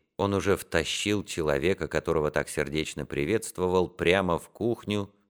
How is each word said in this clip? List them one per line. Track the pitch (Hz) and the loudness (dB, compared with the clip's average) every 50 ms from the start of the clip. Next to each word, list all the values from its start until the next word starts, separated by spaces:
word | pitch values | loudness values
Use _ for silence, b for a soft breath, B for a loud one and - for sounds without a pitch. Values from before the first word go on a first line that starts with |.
| _ _ _ | _ _ _
он | - 98 101 98 | -2 0 0 0
уже | 95 80 98 92 | 0 2 2 0
втащил | - - - - 85 76 - - - - 101 104 101 | 0 0 -2 -2 -2 -2 -2 -4 -2 -2 0 0 -2
человека, | - - - 90 78 76 71 67 71 92 98 - 80 71 | -2 -4 -4 -2 0 0 0 2 2 0 0 0 -2 -2
которого | - 78 - 82 80 80 76 76 | -2 -2 0 0 0 2 2 0
так | - 76 71 - | 0 0 -2 -2
сердечно | - 80 73 71 71 78 78 - - 76 71 | -2 -2 -2 -2 -2 -4 -4 -4 -6 -8 -8
приветствовал, | - 69 71 71 76 110 110 - - - - 90 90 90 92 87 85 | -6 -4 -2 0 0 0 -2 -2 -6 -6 -2 0 2 4 4 2 2
прямо | - - 85 85 90 98 95 87 82 76 | 0 0 4 4 6 6 4 2 0 -2
в | - - | -2 -8
кухню, | - - 101 120 117 - - 98 104 104 101 - _ _ _ | -8 -4 -2 -2 -2 -4 -4 -4 -4 -4 -4 -6 _ _ _